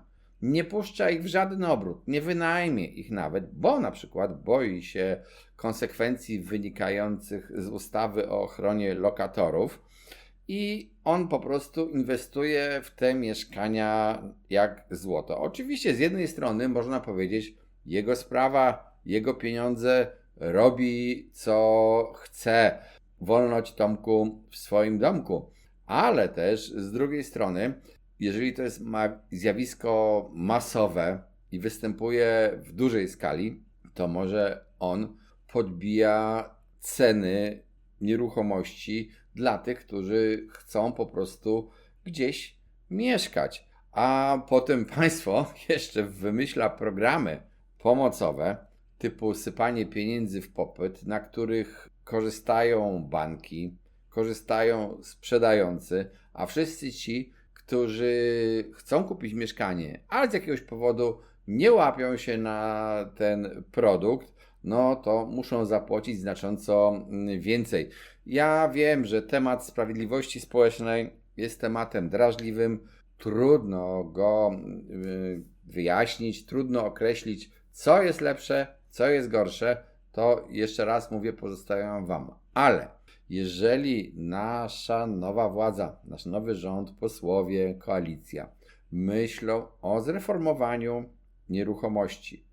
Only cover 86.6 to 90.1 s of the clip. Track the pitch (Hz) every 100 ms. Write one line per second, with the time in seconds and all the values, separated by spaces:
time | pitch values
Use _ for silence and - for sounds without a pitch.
86.6 | 92 95 98 - 113 - 87 95 90 95
87.6 | 95 92 - 92 82 78 - 73 - -
88.6 | - _ - 87 95 107 113 - 110 113
89.6 | - - 95 110 131